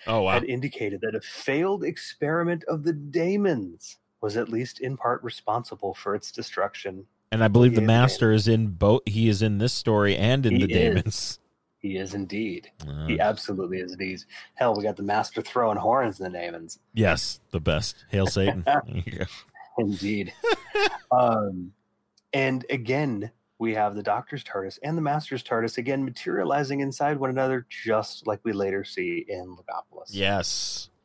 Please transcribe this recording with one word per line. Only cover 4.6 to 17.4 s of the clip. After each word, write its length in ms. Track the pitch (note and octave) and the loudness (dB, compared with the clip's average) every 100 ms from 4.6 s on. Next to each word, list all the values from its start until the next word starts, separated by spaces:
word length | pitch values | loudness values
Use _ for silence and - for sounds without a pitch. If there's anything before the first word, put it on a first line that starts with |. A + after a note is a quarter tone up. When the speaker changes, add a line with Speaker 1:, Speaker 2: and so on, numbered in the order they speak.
| B2+ - | -4 -6
Speaker 2:
in 160 | C3 C3+ | -6 -4
part 260 | A#2 B2 | -2 -2
responsible 680 | A#2 - - A2+ A#2 G#2+ G2 | -4 -8 -4 -4 -4 -8 -8
for 220 | F2 - G2+ | -6 -4 -4
its 160 | - | -6
destruction. 720 | - A#2 - G2 - G2+ F#2 F#2+ _ - | -12 -10 -4 -4 -4 -10 -12 -14 _ -4
Speaker 1:
And 120 | A2 | 2
I 60 | A2 | 4
believe 260 | G#2+ B2+ A#2 | 8 8 6
the 60 | |
Speaker 2:
Yeah. 60 | G#2+ | 6
Speaker 1:
Master 440 | A2+ B2+ - A2+ | 6 6 4 4
is 160 | A2 G#2 | 6 6
in 220 | A2+ A2 | 4 2
both. 340 | E2+ G2+ B2+ - | 2 4 4 2
He 240 | G#2+ A2+ | 2 4
is 140 | G2 | 4
in 160 | A2 G2+ | 2 2
this 140 | A#2+ | 0
story 440 | - - G#2+ G2+ G2 | 0 2 4 4 4
and 260 | G#2 C3+ | 4 4
in 120 | B2 F2 | 4 4
Speaker 2:
He 100 | - | 4
Speaker 1:
the 80 | |
Speaker 2:
is. 220 | F2+ - F2+ | 4 4 4
Speaker 1:
Daemons. 440 | E2+ - - - _ _ _ _ | 0 -2 -4 -6 _ _ _ _
Speaker 2:
He 200 | G2+ F#2+ | -6 -4
is 180 | F#2+ G2+ | -4 -6
indeed. 560 | F#2 G2+ A2 F2 - - D2 | -6 -4 -4 -6 -12 -16 -10
Speaker 1:
Uh, 180 | D2 D#2 | -6 -2
Speaker 2:
He 140 | D#2+ | 0
absolutely 580 | G#2 G#2+ - G2 F2+ F#2 | 0 0 -4 -6 -4 -6
is 140 | F2+ | -6
indeed. 320 | F2+ F#2+ F#2 - - - - | -6 -8 -8 -12 -20 -12 -2
Hell, 180 | B2 G#2 | 0 2
we 60 | |
got 140 | G#2 - | -2 -4
the 80 | |
Master 400 | G2+ G#2 G#2+ - | -2 0 -2 -4
throwing 340 | - B2 A#2 G#2 | -4 0 0 2
horns 420 | - B2+ A#2+ F#2 | 2 2 2 -2
in 120 | F#2 | -8
the 40 | F2+ | -8
Daemons. 440 | F2 E2+ E2 - _ A2 | -8 -10 -14 -18 _ 2
Speaker 1:
Yes, 440 | G2+ D#2+ - - | 4 4 0 -8